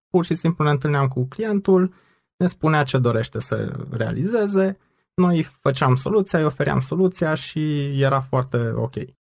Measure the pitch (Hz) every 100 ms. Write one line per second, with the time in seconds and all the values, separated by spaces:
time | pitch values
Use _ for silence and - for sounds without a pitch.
0 | _ 180 170 180 170 170 151 143 151 143
1 | 135 131 127 - 220 202 196 185 185 -
2 | _ _ _ - 180 - 156 156 139 131
3 | 120 113 113 113 - 110 104 - - 117
4 | 113 - 180 233 202 196 190 190 _ _
5 | _ - 180 170 160 _ 139 131 135 127
6 | - 214 196 170 151 - 151 131 131 165
7 | 185 185 160 156 - 160 156 147 143 139
8 | 135 139 131 131 131 120 117 113 113 -
9 | - _